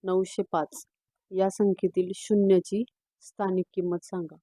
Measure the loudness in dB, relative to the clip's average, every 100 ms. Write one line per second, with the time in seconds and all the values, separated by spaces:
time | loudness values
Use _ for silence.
0 | -2 -2 -2 -6 -4 -2 -4 -8 -20 _
1 | _ _ _ -2 -2 2 2 2 0 0
2 | -2 -4 0 2 6 4 4 -4 -6 _
3 | _ _ -20 _ -4 -2 -4 -4 -4 -4
4 | -6 -10 -10 -14